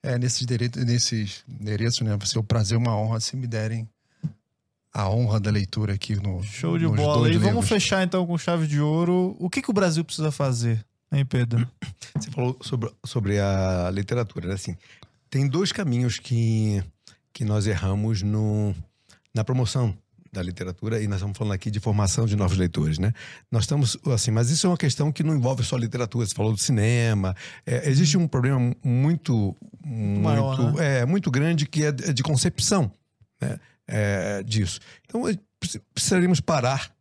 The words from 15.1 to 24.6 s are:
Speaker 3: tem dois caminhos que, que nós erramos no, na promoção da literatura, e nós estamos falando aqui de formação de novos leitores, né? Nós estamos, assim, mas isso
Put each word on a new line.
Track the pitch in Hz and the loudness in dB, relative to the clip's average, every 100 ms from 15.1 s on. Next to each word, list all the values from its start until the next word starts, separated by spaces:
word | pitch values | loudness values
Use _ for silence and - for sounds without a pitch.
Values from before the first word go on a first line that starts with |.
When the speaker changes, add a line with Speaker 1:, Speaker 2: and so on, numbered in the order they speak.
| _ _ | _ _
Speaker 3:
tem | 135 139 | 0 0
dois | 143 196 | 0 -2
caminhos | - 180 120 123 - | -2 -2 0 0 -2
que, | - 117 113 110 107 101 85 _ _ - _ | -2 0 2 2 2 0 -4 _ _ -20 _
que | - 107 | -6 -2
nós | 104 104 | 0 0
erramos | 90 95 98 110 110 | 0 0 0 0 0
no, | 104 107 107 107 104 87 - _ _ - _ | 0 0 0 0 0 -4 -10 _ _ -20 _
na | 120 | -4
promoção | 110 127 123 135 120 87 _ _ - | 0 0 0 0 -2 -2 _ _ -14
da | 95 | -8
literatura, | 90 90 90 87 104 113 | -6 -6 -8 -6 -4 -2
e | 107 | -2
nós | 98 | -2
estamos | 101 95 | -4 -4
falando | 107 | -2
aqui | 95 - | -2 -2
de | 104 | -4
formação | 113 104 98 - 117 | 0 2 2 2 0
de | 104 | 2
novos | 95 95 | 2 2
leitores, | 90 80 76 78 | 0 0 0 0
né? | 101 117 - - _ | 0 -2 -8 -20 _
Nós | 117 | -2
estamos, | - 147 127 - - | 0 2 0 0 -2
assim, | 117 - | 0 2
mas | 110 120 | 2 2
isso | 156 | 2